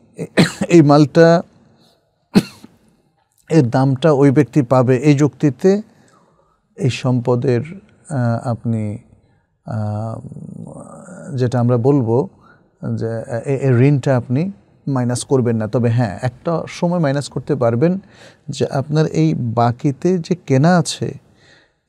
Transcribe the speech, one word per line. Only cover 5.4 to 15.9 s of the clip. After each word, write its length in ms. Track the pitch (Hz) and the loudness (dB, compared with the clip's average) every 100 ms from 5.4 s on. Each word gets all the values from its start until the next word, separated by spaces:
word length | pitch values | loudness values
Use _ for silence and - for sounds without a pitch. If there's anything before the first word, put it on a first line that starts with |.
| 151 135 190 202 - _ _ _ _ _ _ _ _ - | -2 0 0 0 -4 _ _ _ _ _ _ _ _ -4
এই 140 | 139 | -4
সম্পদের, 720 | - 131 127 123 123 131 120 151 196 _ _ - | -2 -2 -2 0 -2 0 -2 -4 -14 _ _ -8
আহ, 380 | 143 120 117 131 | -4 -2 -2 -4
আপনি, 500 | 113 120 113 107 107 _ _ _ _ _ _ - | -6 -4 -4 -6 -10 _ _ _ _ _ _ -10
আহ, 540 | 110 104 104 113 113 - - - - - - - - - - - 131 | -6 -6 -6 -8 -10 -14 -16 -18 -18 -18 -18 -20 -20 -20 -20 -10 -4
যেটা 240 | 123 123 | -2 0
আমরা 180 | 120 123 | 0 2
বলবো 520 | 123 143 113 120 196 _ _ _ _ - 131 113 | 2 2 2 0 -2 _ _ _ _ -12 -8 -6
যে 280 | 113 113 - 117 147 | -6 -8 -8 -8 -4
এ-, 240 | 131 135 | -2 2
এ-, 100 | 120 | 4
ঋণটা 380 | 139 143 143 127 | 4 4 0 -2
আপনি 340 | 120 123 185 196 _ _ - | 0 -4 -4 -8 _ _ -6
মাইনাস 360 | 135 120 120 | -4 -2 -4
করবেন 320 | - 135 120 117 | 0 0 2 -2
না। 120 | 107 | -2
তবে 220 | 127 | -2
হ্যাঁ, 300 | 117 | 0